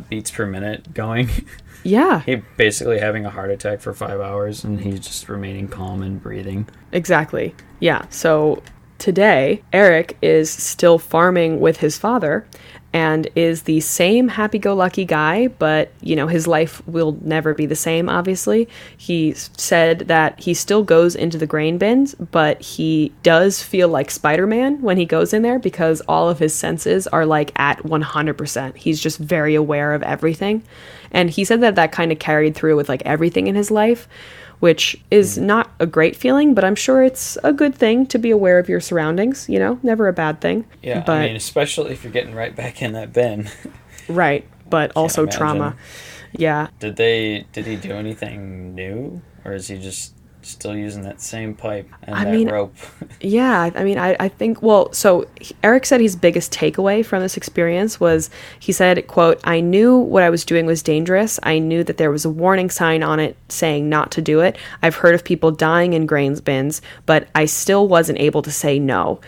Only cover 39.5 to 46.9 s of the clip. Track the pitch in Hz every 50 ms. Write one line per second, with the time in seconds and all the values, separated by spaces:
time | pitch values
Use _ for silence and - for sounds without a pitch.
39.5 | 185 190 190 208 247 247 - 240 226 220 214 190 175 175 160 156 156 - - 170
40.5 | 185 226 220 _ - - - 127 120 170 165 - 160 156 151 123 110 110 - -
41.5 | - 151 147 147 - 160 143 135 131 - - 113 104 123 - 117 110 113 113 -
42.5 | - 120 123 123 - - 127 110 107 110 107 113 - 120 123 117 104 104 104 -
43.5 | - - - - - - - _ - - - - 170 180 170 143 143 - - -
44.5 | - _ - - 170 156 151 - - 160 160 160 - 160 156 156 - - 156 151
45.5 | 147 143 147 147 - - - - - - - - - - - - - - 160 156
46.5 | 147 151 156 - - - 107 107